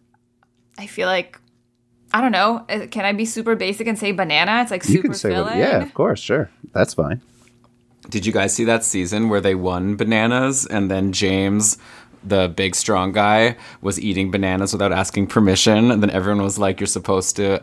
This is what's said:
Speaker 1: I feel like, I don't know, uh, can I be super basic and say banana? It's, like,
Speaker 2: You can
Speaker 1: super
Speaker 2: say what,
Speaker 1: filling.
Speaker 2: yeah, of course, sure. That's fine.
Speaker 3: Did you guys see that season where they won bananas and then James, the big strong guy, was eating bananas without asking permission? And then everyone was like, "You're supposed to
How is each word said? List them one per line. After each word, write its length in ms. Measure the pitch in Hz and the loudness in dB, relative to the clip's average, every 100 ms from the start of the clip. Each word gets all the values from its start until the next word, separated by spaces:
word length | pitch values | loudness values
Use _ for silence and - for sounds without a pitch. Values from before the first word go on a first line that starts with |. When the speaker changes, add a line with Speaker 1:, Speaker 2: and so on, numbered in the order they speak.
| _ _ _ _ _ _ _ - | _ _ _ _ _ _ _ -20
Speaker 1:
I 100 | 202 | -14
feel 200 | - 180 | -6 -2
like, 320 | 185 175 - _ _ _ _ _ _ - | -2 -4 -14 _ _ _ _ _ _ -4
I 80 | 220 | 0
don't 100 | 254 | 0
know, 340 | 190 202 233 - | 2 2 0 -6
uh, 180 | 208 - | -8 -6
can 160 | 226 196 | -4 -4
I 60 | |
be 120 | 208 226 | -2 -4
super 300 | 226 226 220 | -4 -2 -2
basic 320 | 185 208 226 | -2 -4 -4
and 100 | 220 | -4
say 120 | 202 | -4
banana? 500 | 190 175 151 180 226 | -2 0 2 2 0
It's, 100 | 233 | -2
like, 160 | 185 - | -4 0
Speaker 2:
You 140 | - | 2
can 120 | 285 | 2
Speaker 1:
super 200 | - 214 | -2 -2
Speaker 2:
say 40 | 180 | -2
what, 80 | - | -2
Speaker 1:
filling. 100 | - | 0
Speaker 2:
yeah, 220 | 269 98 | 2 0
of 120 | 92 | -2
course, 260 | - 156 - | -2 -2 -2
sure. 300 | - - - _ - | -2 -2 -2 _ -6
That's 200 | - 107 | 0 0
fine. 280 | - 73 120 _ _ _ _ _ _ _ _ - | 0 -4 -4 _ _ _ _ _ _ _ _ -8
Speaker 3:
Did 160 | 110 98 | -4 0
you 60 | |
guys 220 | 107 98 | 0 0
see 100 | - 113 | 0 2
that 180 | 113 | 2
season 460 | - 98 90 107 113 | 0 -2 -2 0 0
where 120 | 101 | 2
they 140 | 95 92 | 2 0
won 400 | 90 90 95 104 | 0 -2 -2 -2
bananas 720 | 110 113 113 127 131 131 - | 0 2 2 2 0 -2 -2
and 240 | 104 98 | -2 0
then 200 | 95 98 | 0 0
James, 680 | 92 98 95 98 104 107 - - - - - | 0 0 2 2 2 0 -2 -10 -20 -20 -12
the 240 | 98 98 90 82 | -2 2 2 0
big 200 | 95 - | -2 -2
strong 360 | - 98 95 | 0 0 2
guy, 440 | 101 104 107 117 117 - - | 2 4 4 2 0 -14 -8
was 180 | 98 95 | -6 -4
eating 300 | 107 95 95 | -4 -2 -2
bananas 440 | 98 95 92 98 | 0 0 0 -2
without 180 | 98 101 | 0 0
asking 340 | 87 98 104 98 | 0 -2 -2 0
permission? 600 | 117 101 92 - 107 120 | 4 4 4 4 4 4
And 140 | 107 | 4
then 80 | 104 | 2
everyone 320 | 95 95 104 | 0 0 0
was 160 | 98 101 | -2 0
like, 200 | 98 90 | -2 -2
"You're 60 | 98 | -4
supposed 500 | 98 90 95 - - | -4 0 0 0 -2
to 220 | 98 95 | 0 0